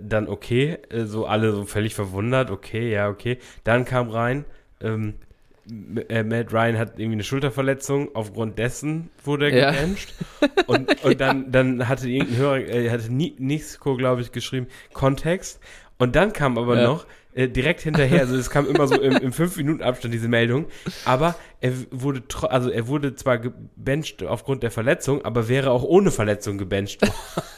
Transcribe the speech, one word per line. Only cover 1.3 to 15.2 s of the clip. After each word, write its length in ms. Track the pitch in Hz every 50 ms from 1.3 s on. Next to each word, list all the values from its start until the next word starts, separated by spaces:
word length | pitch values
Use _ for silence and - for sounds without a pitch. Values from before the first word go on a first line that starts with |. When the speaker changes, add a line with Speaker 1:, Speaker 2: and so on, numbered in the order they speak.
| 107 107 110 110 104
Speaker 1:
so 120 | 101 101
völlig 280 | - - 104 107 110 -
verwundert, 560 | - 104 95 92 98 104 120 131 131 131 113
okay, 400 | 101 - - - - 110 117 117
ja, 200 | 107 101 101 104
okay. 280 | 101 - - 117 123 - - - - - -
Dann 220 | 107 113 123 123
kam 240 | - 131 127 123 113
rein, 380 | 107 113 117 120 131 143 143 - - - _ _ _ -
ähm, 340 | - 110 110 110 107 107 - - - - - _ _ _ - _ _ 104
M-, 300 | 117 107 95 - 95 117 - -
äh, 140 | 113 113 110
Matt 280 | 110 117 117 117 98 107
Ryan 260 | 110 113 117 113 110
hat 140 | 117 107 - -
irgendwie 180 | 107 113 113
eine 80 | 107 101
Schulterverletzung, 920 | - 135 139 147 139 117 139 131 135 135 135 - - 139 143 143 - -
aufgrund 440 | 113 110 104 98 110 113 110 107 -
dessen 520 | 117 123 120 - - 151 156 165 165 170 - - -
wurde 260 | 139 143 123 143 147
er 60 | 135 127
Speaker 2:
Ja. 120 | 139 139
Speaker 1:
gebencht. 440 | 156 139 147 180 196 196 - - - - - - - -
Speaker 2:
<laughs> 260 | 302 277 - 392 -
Speaker 1:
Und, 360 | - - 320 131 - - - -
und 60 | 135 -
Speaker 2:
Ja. 20 |
Speaker 1:
dann, 380 | - 135 131 135 135 131 135 127
dann 360 | 127 131 131 127 120 127 113
hatte 200 | 135 120 131 123
irgendein 280 | 123 135 - - 123 120
Hörer, 200 | 139 143 135 135
äh, 320 | 107 82 113 120 120 117
hatte 200 | 117 117 113 113 123
Ni-, 220 | 131 170 - - -
Nixco, 580 | 131 135 147 151 151 - - - - 143 135
glaub 220 | 120 131 127 127 120
ich, 140 | 120 117 -
geschrieben, 340 | 123 - - - 131 123 - - - - - -
Kontext. 640 | - 135 135 139 -